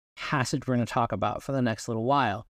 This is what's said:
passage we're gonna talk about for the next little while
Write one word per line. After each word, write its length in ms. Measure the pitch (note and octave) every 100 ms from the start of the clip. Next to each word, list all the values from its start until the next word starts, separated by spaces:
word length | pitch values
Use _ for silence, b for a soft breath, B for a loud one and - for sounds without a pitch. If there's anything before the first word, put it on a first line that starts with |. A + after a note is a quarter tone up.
| _ -
passage 520 | - D3 B2 C#3+ C3
we're 80 | B2
gonna 100 | A2+
talk 260 | C3 A#2
about 300 | G2 G#2+ G#2
for 100 | -
the 120 | C3+
next 240 | A#2+ - -
little 180 | A2+ A#2+
while 400 | C#3+ A#2+ G2+ -